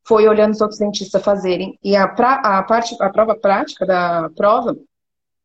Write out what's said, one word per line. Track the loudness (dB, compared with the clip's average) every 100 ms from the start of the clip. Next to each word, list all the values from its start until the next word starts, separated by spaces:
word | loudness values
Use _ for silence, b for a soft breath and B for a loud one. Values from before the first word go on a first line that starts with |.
foi | 0 4 4
olhando | 4 2
os | 0
outros | -4 -2
dentistas | -6 -4 -4 -2
fazerem. | 0 -2 -2 -4 -6 -8
E | -2 0
a | 2
pra-, | 2 0 2
a | 0 0
parte, | 0 0 -2 -4
a | -2
prova | 0 0
prática | 0 0 0 -2 -6
da | -2 0 0 -2 -4
prova, | -2 0 2 -2 -8 -14 _ _ _ _ _